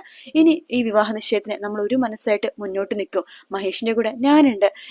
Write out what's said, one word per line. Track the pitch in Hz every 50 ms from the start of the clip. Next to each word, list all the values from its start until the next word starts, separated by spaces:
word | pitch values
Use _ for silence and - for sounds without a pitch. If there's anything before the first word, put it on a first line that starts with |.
| - - - - - 254 -
ഇനി | 311 320 330 311 339 - -
ഈ | 233 247 233
വിവാഹ | 226 202 214 208 208 214
നിശ്ചയത്തിന് | 220 - - 226 202 202 214 202 -
നമ്മൾ | 202 208 208 208 202
ഒരു | 208 247
മനസ്സായിട്ട് | 262 254 220 220 - - 233 208 202 - 214 - -
മുന്നോട്ട് | 208 196 190 196 196 - 214 208
നിൽക്കും, | 190 - - 185 - - - - _ - 196
മഹേഷിന്റെ | 196 202 190 185 - 226 226 226
കൂടെ | 226 220 214
ഞാനുണ്ട് | 262 233 254 277 294 302 294 269 214 196 208 190 - - - -